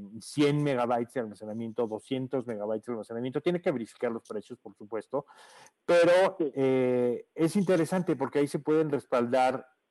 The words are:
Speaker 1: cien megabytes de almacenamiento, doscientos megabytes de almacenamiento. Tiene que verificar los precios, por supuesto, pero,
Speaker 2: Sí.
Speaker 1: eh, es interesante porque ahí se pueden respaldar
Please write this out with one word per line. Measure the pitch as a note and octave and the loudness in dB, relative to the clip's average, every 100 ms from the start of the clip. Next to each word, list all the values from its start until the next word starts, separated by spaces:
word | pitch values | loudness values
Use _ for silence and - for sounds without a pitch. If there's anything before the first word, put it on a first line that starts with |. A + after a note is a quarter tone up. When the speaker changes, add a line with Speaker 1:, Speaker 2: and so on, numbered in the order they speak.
| G2 A2 | -12 -16
Speaker 1:
cien | - - D3 D3 | -6 0 2 2
megabytes | D3 B2+ A#2+ A#2+ A#2 | 0 0 0 0 -2
de | C3+ | -6
almacenamiento, | A2+ G2 G#2+ A2 A2+ A2 A#2 | -6 -8 -10 -8 -6 -4 -2
doscientos | G#2+ - C3 C3 C3+ A#2 | -4 -6 -6 -4 -4 -4
megabytes | G#2+ G#2 A2 - | -6 -4 -4 -6
de | |
almacenamiento. | A#2 G2+ A#2 C3 D3+ | -10 -8 -6 -4 -2
Tiene | F3 F3 | -2 -2
que | F3 | 0
verificar | C3 G#2+ - A#2+ | -2 -4 -6 -4
los | A2+ - | -4 -8
precios, | A2 - B2 | -12 -10 -16
por | G#2+ G2 | -18 -18
supuesto, | G#2+ A2 - C3+ - - - - - _ - | -10 -10 -6 -8 -8 -16 -20 -20 -20 _ 2
pero, | E3+ E3+ - - - | 6 6 6 4 2
Speaker 2:
Sí. | D3+ C#3 | -4 0
Speaker 1:
eh, | C3+ C3 B2+ B2 B2 A#2 - - | 2 4 2 2 0 -2 -6 -2
es | D#3+ G3+ | 0 2
interesante | F3+ F3+ D#3 F#3 F3 C#3 | 2 2 2 0 0 -2
porque | C3+ C#3+ | -2 0
ahí | C#3+ | 0
se | D#3+ | -2
pueden | D3 D#3 D#3 | 0 2 2
respaldar | C#3 - B2+ A#2+ B2+ B2+ B2+ - _ _ | -2 0 0 2 4 2 0 -6 _ _